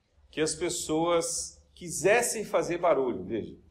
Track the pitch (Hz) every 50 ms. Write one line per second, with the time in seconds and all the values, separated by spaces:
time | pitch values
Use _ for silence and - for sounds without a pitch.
0 | _ _ _ _ _ _ - - 156 151 151 151 175 165 - - - - 156 156
1 | 170 175 170 165 165 - - - - - - - _ _ _ - 180 165 - -
2 | 147 190 220 240 240 240 - 226 202 - - 180 156 165 175 170 180 175 147 135
3 | 131 120 104 - - - 113 104 87 - - - _ _